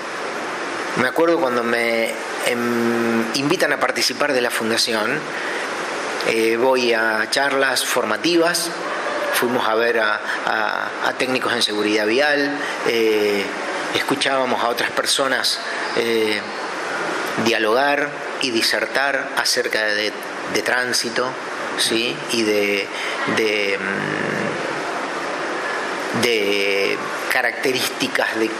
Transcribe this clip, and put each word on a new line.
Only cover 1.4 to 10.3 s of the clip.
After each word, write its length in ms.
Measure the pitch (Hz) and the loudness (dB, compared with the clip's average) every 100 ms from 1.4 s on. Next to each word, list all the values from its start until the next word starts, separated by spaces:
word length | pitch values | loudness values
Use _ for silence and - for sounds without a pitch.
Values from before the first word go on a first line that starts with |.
| 131 120 | 2 0
me, 480 | 117 117 117 113 113 - - - - | 2 2 2 2 0 -2 -6 -2 0
em, 800 | 120 120 120 117 117 117 113 113 113 | 0 0 2 2 2 2 2 0 0
invitan 360 | 143 185 160 | 2 2 2
a 60 | 135 | 2
participar 540 | 127 - - 123 147 | 0 0 0 0 0
de 80 | 131 | 2
la 100 | 120 | 2
Fundación, 680 | - 113 113 - 110 107 147 139 - - - - - - - - - - | 0 0 0 0 0 0 -2 -4 -6 -4 -4 -6 -6 -6 -6 -6 -4 0
eh, 300 | 113 113 117 | 2 4 4
voy 360 | 131 131 120 | 4 4 4
a 360 | 113 113 110 110 | 4 4 2 2
charlas 560 | 139 139 135 135 127 - | 2 2 2 2 2 0
formativas, 840 | 127 110 107 160 170 170 170 - - - - - - - | 0 0 2 2 4 4 2 -2 -4 -6 -4 -4 -4 -2
fuimos 340 | - 123 123 104 | 0 0 0 2
a 80 | 110 | 2
ver 240 | 117 117 | 4 4
a, 200 | 107 104 - | 2 0 -2